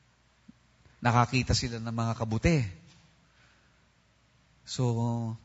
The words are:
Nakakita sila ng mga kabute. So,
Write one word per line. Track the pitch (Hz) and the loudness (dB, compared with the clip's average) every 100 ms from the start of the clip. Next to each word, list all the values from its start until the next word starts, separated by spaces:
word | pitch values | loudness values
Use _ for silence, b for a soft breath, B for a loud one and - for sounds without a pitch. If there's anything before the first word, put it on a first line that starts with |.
| _ _ _ _ - - _ _ - _ | _ _ _ _ -20 -20 _ _ -20 _
Nakakita | 123 117 120 131 120 | 2 4 4 2 0
sila | 104 127 117 | 0 -2 -6
ng | 113 117 | -6 -4
mga | 113 113 | -2 -2
kabute. | 113 110 170 160 107 - - - - _ _ b b b b b _ _ _ _ _ _ _ _ - | -2 0 2 2 0 -6 -20 -20 -20 _ _ b b b b b _ _ _ _ _ _ _ _ -10
So, | - 123 117 117 117 117 113 | -2 0 0 -2 -2 -6 -8